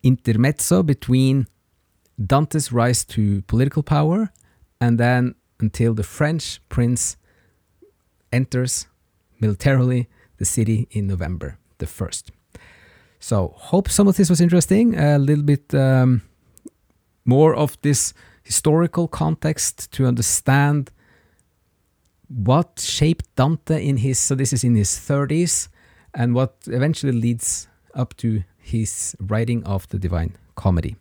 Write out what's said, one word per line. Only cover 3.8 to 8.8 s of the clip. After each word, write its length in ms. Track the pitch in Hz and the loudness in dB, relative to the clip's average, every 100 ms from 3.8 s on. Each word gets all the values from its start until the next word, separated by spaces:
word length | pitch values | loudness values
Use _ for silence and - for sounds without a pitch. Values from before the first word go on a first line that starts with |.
power 480 | 143 147 151 185 220 _ _ _ _ _ | 0 0 2 0 -2 _ _ _ _ _
and 200 | 120 117 | 0 2
then 340 | 120 127 123 - _ _ | 2 2 0 -4 _ _
until 360 | 110 - 117 | -4 0 0
the 100 | 110 | 0
French 560 | 101 - 151 160 - - _ | -6 -2 -2 -2 -6 -14 _
prince 480 | - 120 123 - - _ _ _ _ _ _ _ _ _ _ _ | -2 0 0 -4 -8 _ _ _ _ _ _ _ _ _ _ _
enters 560 | 123 131 127 127 - | -4 -2 -2 -4 -6